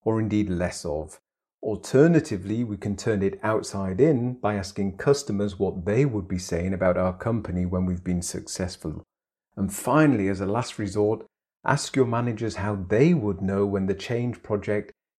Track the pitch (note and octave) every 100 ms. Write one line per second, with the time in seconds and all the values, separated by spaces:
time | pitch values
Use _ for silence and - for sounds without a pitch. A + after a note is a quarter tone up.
0 | A2+ A2 G#2+ G#2+ G2+ F2 F2+ - E2+ D2+
1 | D#2 - _ _ _ _ - G2+ - C3
2 | E3 D#3+ - G2+ G2 A2 A#2 G2+ G#2 G2
3 | A#2 G#2 G2 - G#2+ A2 - G2 F#2+ F#2
4 | C3 C3 B2 B2 G2+ G2+ F#2 - G2 F2+
5 | - - - G2+ G#2 F#2 F#2+ F#2 F2 A2+
6 | C#3+ A2 F2+ F2+ - E2+ F#2 F#2 F#2 F2+
7 | F#2 F#2 A2+ A2+ G#2 F2+ F2+ F#2 F#2 F2+
8 | F2+ F2 - - - - F2+ - E2 D#2
9 | - _ _ _ _ - G2 - - C#3+
10 | D#3 A#2 F#2+ F#2+ G2 A2+ A#2+ - G#2 G#2
11 | G#2 A2 - _ _ _ - C#3+ - C3+
12 | A#2+ A#2 A#2+ A2 A2+ G2 G2+ G#2 F#2 G#2+
13 | D#3+ E3 G#2 G2 G2 G2 G2+ G2 F#2+ G2
14 | - A#2+ B2 A2+ - G#2 G2+ G#2 - -
15 | _